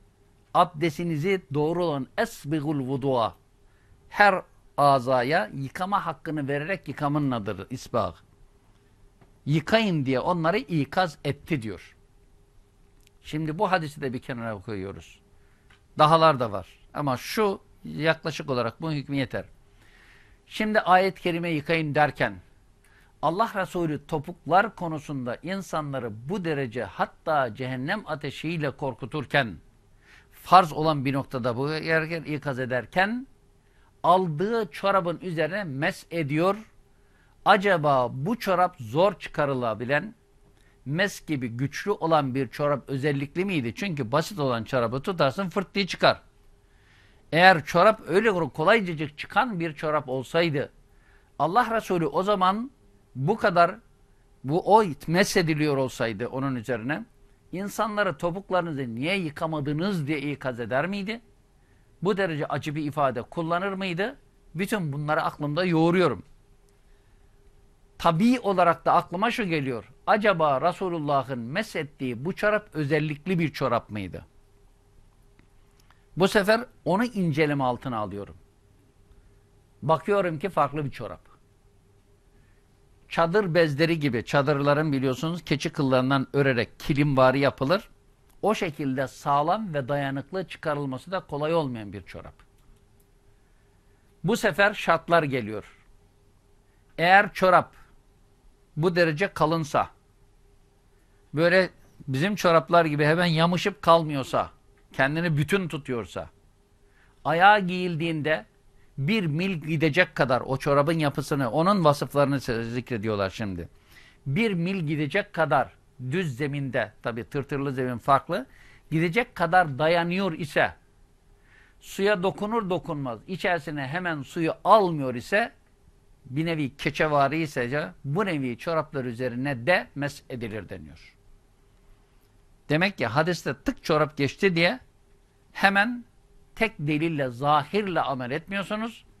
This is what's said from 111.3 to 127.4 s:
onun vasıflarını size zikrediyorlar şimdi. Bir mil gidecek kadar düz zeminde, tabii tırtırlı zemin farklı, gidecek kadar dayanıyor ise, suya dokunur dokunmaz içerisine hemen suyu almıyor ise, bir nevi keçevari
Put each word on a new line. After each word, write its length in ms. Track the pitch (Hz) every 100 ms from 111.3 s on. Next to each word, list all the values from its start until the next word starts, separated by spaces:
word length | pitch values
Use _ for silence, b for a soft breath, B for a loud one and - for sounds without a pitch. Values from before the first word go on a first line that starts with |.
| 143 127
onun 340 | 135 175 208
vasıflarını 560 | 156 143 135 143 139 139
size 240 | 131 113
zikrediyorlar 640 | 113 123 117 117 110 104 95
şimdi. 380 | - 107 87 82 _ b b b b -
Bir 280 | 143 226
mil 320 | 180 170 196 151
gidecek 460 | 151 151 190 196
kadar 400 | - 156 147 117 - _ - 127
düz 260 | 165 175 117
zeminde, 560 | 147 143 139 123 104 -
tabii 220 | 127 117
tırtırlı 480 | 110 147 123 143 139
zemin 260 | 131 127 120
farklı, 480 | - 135 - 185 269 b b b b
gidecek 440 | 156 175 175 247
kadar 440 | - 170 185 170 127
dayanıyor 540 | 156 175 170 180 196
ise, 420 | - 151 175 120 - _ _ _ _ _ _ b b b b
suya 420 | - - 196 208
dokunur 480 | 190 - 208 233 190
dokunmaz 480 | 180 - 147 135 110 -
içerisine 600 | 185 202 175 156 147 131
hemen 360 | 165 180 151
suyu 320 | 127 180 160 -
almıyor 500 | 175 220 185 156 135
ise, 380 | 123 - 202 233 - _ _ _ _ _ _
bir 220 | - 127 165
nevi 300 | 160 139 -
keçevari 640 | 165 147 156 147 139 156